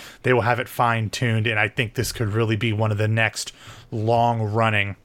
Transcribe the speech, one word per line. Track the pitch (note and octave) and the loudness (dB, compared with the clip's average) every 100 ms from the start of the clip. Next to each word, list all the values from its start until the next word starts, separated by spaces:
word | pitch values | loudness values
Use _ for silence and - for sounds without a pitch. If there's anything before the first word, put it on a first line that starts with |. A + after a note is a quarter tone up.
| - - | -20 -6
they | B2 | 2
will | B2+ | 2
have | A2 A#2+ | 2 0
it | B2+ | -2
fine | - A#2+ A#2 G#2+ | 0 0 2 -2
tuned. | - B2 A2+ G#2+ | -2 0 0 0
And | G#2+ | 0
I | G#2+ | -2
think | - A#2 | -2 -4
this | - A#2+ | -2 -6
could | - A2 | -2 -2
really | G#2+ A2+ G#2+ | 0 0 0
be | A2+ | 0
one | G#2 A2 | 0 0
of | G#2 | 0
the | G#2+ | 0
next | A2 A2 - - - - - - | 2 0 -2 -12 -14 -20 -20 -10
long | A#2 G#2+ A#2 A#2 A#2 | -4 0 2 2 2
running | G#2+ G#2+ A2+ G#2+ G2 F#2+ | 0 2 2 2 0 -6